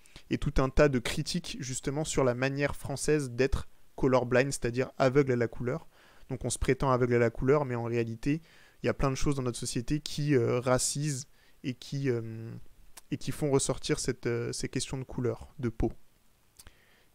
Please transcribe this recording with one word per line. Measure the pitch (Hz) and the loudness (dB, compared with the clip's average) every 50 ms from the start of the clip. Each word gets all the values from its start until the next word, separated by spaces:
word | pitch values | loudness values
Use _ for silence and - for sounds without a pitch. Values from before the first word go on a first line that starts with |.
| - - - - - - | -20 -20 -20 -20 -6 -4
et | - 127 | -4 -2
tout | - 147 - - | -2 0 2 2
un | 135 131 | 2 4
tas | - - 151 147 | 6 6 6 6
de | 135 123 | 6 2
critiques | - - - - 147 - - 175 - - - - | 0 -2 -4 -4 -4 -2 -4 -4 -6 -6 -10 -8
justement | 147 123 131 - - 147 135 147 156 | -8 -8 -8 -6 -6 -4 -4 -2 -4
sur | - - - 135 | -2 2 2 2
la | 127 120 | 2 2
manière | 123 131 135 139 139 143 139 - | 2 0 0 0 0 0 -2 -2
française | - - - 139 127 - - 151 156 143 123 | -4 -6 -6 -6 -4 0 2 2 2 0 -2
d'être | 120 120 131 135 - - - - - - - - - | 0 0 2 2 2 0 -2 -6 -12 -18 -20 -20 -6
colorblind, | - - 135 127 127 123 123 123 123 135 139 | 0 2 4 4 4 4 4 4 4 4 4
c'est-à-dire | 139 - - 120 117 127 127 - - - | 0 -2 -4 -2 0 -2 -2 -2 0 2
aveugle | 139 131 123 143 143 131 123 | 2 4 4 4 4 4 2
à | |
la | 120 117 113 | 0 0 -2
couleur. | - - 123 120 143 165 - - - - - - - - - - | -2 -4 -4 -4 -4 -6 -8 -14 -20 -20 -20 -20 -20 -20 -12 -10
Donc | 135 - - | -10 -6 -4
on | 123 | -6
se | - - | -4 -2
prétend | - - 131 - 147 135 | 2 0 2 2 4 2
aveugle | 127 120 127 120 120 | 4 4 4 4 4
à | 120 | 4
la | 120 113 | 4 2
couleur, | - - 131 127 147 151 147 | 2 0 2 2 4 4 2
mais | 127 123 | 0 -4
en | 117 117 | -4 -4
réalité, | 117 117 120 117 113 113 113 - 143 147 165 - - - - - - _ _ - | -2 -2 -2 -2 -2 -4 -4 -2 -2 -2 -2 -4 -12 -20 -20 -20 -20 _ _ -2
il | |
y | 120 | -2
a | 113 | 0
plein | - 147 139 | 2 0 0
de | 131 | 2
choses | - - 151 139 | 2 2 2 2
dans | 135 127 | 0 -2
notre | 123 117 - | -4 -4 -4
société | 127 117 - 131 113 - 147 156 | -6 -4 -4 -4 -2 -2 -2 -2
qui, | - - - - 147 147 143 | -2 -6 -6 -2 2 4 4
euh, | 127 117 120 123 123 | 4 4 4 2 2
racisent | 117 131 127 123 - - - 143 147 151 139 127 - - - _ _ _ - - - | 4 4 4 4 4 0 -2 -2 -4 -4 -4 -6 -8 -12 -20 _ _ _ -20 -10 -8
et | 151 123 | -8 -8
qui, | - - - 143 139 139 135 | -8 -10 -8 -6 -2 -2 0
euh, | 120 117 113 113 110 113 113 113 117 117 - - - - - - - - - - | 0 -2 -4 -8 -10 -12 -12 -12 -12 -14 -14 -16 -18 -20 -20 -20 -20 -20 -10 -8
et | - - | -8 -6
qui | - - | -4 -6
font | - - 151 143 | -4 -2 0 2
ressortir | 135 139 - - 131 - - - 151 - | 2 2 2 2 -2 -4 -2 -4 -2 -2
cette, | - - 123 - - | -2 -4 -4 -4 -4
euh, | 120 117 117 117 123 | -4 -2 -2 -4 -6
ces | 123 - - - | -6 -6 -8 -6
questions | - 131 - - - | -4 -6 -4 -4 -6
de | 135 127 | -8 -8
couleur, | - - - 123 117 113 - - - - - | -8 -6 -4 -2 -2 -4 -4 -10 -16 -12 -6
de | 127 117 | -6 -6
peau, | - - 123 113 - - - - _ _ _ _ _ _ _ _ _ - - - _ _ _ _ _ _ _ _ | -2 -2 -2 -2 -2 -6 -16 -20 _ _ _ _ _ _ _ _ _ -20 -20 -20 _ _ _ _ _ _ _ _